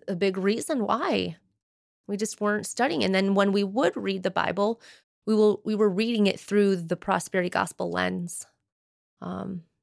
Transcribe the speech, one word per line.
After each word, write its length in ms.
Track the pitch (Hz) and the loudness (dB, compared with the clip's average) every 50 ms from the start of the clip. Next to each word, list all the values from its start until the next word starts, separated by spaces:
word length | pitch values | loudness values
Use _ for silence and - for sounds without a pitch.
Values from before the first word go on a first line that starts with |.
| - | -8
a 80 | - 190 | -6 -4
big 220 | 170 196 196 190 | 0 0 0 0
reason 480 | 190 185 202 220 247 - - 311 247 202 | 0 0 0 0 0 -2 -4 -2 -2 0
why 520 | 202 208 247 330 359 233 190 180 170 165 - _ _ _ _ _ _ _ _ _ _ _ _ _ | 0 0 0 0 0 0 0 0 -2 -6 -12 _ _ _ _ _ _ _ _ _ _ _ _ _
we 100 | - 202 | -8 -6
just 240 | 190 220 214 - - | -4 -4 -6 -4 -4
weren't 240 | 208 208 208 208 190 | -2 -2 -2 -2 -4
studying. 380 | - - - 247 294 339 285 202 | -6 -2 0 0 0 0 0 0
And 100 | 190 190 | 2 2
then 200 | 190 196 196 196 | 2 2 2 4
when 160 | 202 196 202 | 4 4 4
we 120 | 190 202 202 | 4 2 0
would 320 | 190 202 254 294 - - | 0 0 0 0 0 0
read 280 | 254 202 196 190 190 185 | -2 -4 -4 -4 -2 -4
the 80 | 190 | -2
Bible, 500 | 185 180 - - 175 196 202 220 233 - - - - - _ _ _ _ - | -2 0 -2 -2 0 0 0 -2 -2 -4 -10 -20 -20 -20 _ _ _ _ -2
we 80 | 208 220 | 0 2
will, 260 | 214 214 214 202 - - | 4 4 4 4 2 -2
we 100 | 214 214 | -2 0
were 140 | 202 214 202 | 2 2 2
reading 380 | 175 196 220 233 240 208 202 | 2 2 0 0 2 4 4
it 120 | 190 - - | 4 2 0
through 360 | - - 202 208 202 196 190 | -4 0 2 4 4 4 2
the 180 | 175 170 165 185 | 0 -2 -4 -6
prosperity 540 | - - 208 190 175 - - - 185 175 180 | -4 -2 0 0 0 0 -2 -2 -2 -2 0
gospel 400 | - - 185 - - - 185 175 | 0 -2 -2 -2 -4 -6 -6 -4
lens, 560 | 175 180 - 185 185 185 175 175 - - - _ _ _ _ _ _ _ _ _ _ _ _ _ _ - | -2 0 0 0 -2 -4 -6 -6 -8 -12 -14 _ _ _ _ _ _ _ _ _ _ _ _ _ _ -14
um, 420 | - 180 180 196 196 190 190 170 - _ _ _ | -10 -10 -8 -8 -8 -8 -10 -10 -12 _ _ _